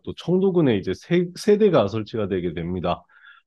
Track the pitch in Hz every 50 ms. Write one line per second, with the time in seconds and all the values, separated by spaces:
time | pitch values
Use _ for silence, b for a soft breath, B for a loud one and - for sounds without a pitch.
0 | - - - - - 165 175 185 190 196 175 180 160 131 110 98 80 92 92 -
1 | - - 170 180 180 180 175 - - - 208 202 220 202 165 135 104 98 104 110
2 | 107 - - 110 104 90 98 92 85 90 78 87 82 87 90 90 82 87 82 -
3 | B B B B B B B B B